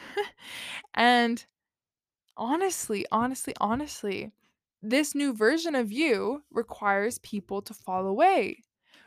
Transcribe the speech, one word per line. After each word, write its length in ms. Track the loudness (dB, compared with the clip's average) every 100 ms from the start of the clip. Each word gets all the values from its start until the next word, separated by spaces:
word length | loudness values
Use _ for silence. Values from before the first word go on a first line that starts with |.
| -10 -6
<laughs> 800 | -6 -8 -16 -14 -12 -14 -6
And 520 | 4 6 6 4 0 -8 _ _ _ _ _ _ _ _ -8
honestly, 680 | -2 0 0 -2 -4 -4 0
honestly, 420 | 0 0 -4 -8 -2
honestly, 720 | 0 0 -4 -8 -6 -6 -8 -14 _ _ _ _
this 320 | 0 2 2
new 200 | 0 0
version 420 | 2 2 2 0 -2
of 160 | -2
you 520 | 0 2 2 0 -4 -6
requires 720 | -4 -4 -2 0 2 0 -4
people 420 | -8 -10 -6 -8
to 120 | -8
fall 340 | -12 -6 -4 0
away, 560 | 4 4 4 0 -4 _ _ _ _